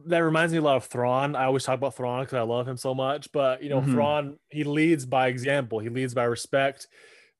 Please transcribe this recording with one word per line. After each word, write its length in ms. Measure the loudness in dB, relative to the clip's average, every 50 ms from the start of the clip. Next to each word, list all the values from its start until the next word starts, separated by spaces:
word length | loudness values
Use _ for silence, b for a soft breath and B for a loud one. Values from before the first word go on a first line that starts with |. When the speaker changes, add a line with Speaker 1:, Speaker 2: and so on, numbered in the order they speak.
| -4
Speaker 1:
that 120 | 0 2 2
reminds 340 | 4 4 4 4 2 2 2
me 60 | 2
a 40 | 4
lot 140 | 4 4
of 100 | 2 0
Thrawn. 500 | -2 -4 -2 0 2 2 2 0 0 -2
I 80 | 0 0
always 200 | 2 0 0 0
talk 100 | -2 -2
about 220 | -2 -2 -4 -4
Thrawn 280 | -4 -6 -4 -4 -4 -6
'cause 80 | -4 -2
I 60 | -2 -2
love 240 | 0 -2 -2 -2
him 100 | -4 -6 -6
so 160 | -4 -4 -2
much, 360 | -2 -2 -2 -2 -4 -6 -6 -2
but, 300 | 0 2 2 0 0 -4
you 60 | -2
know, 120 | -2 0 2
Speaker 2:
Mm-hmm. 100 | 2 2
Speaker 1:
Thrawn, 460 | 2 2 2 2 0 -2 -4 -8 -14 _ _
he 160 | -6 -6 -4
leads 400 | -2 0 2 4 4 4 2 0
by 220 | 0 0 2 2
example. 540 | 2 0 -2 -2 0 0 0 -2 -2 -4 -4
He 80 | -4 -4
leads 240 | -4 -4 -4 -2 -2
by 100 | 0 0
respect. 600 | 0 -2 -4 -6 -2 0 0 0 0 -2 -6 -18 -20 b b b b b b b b b b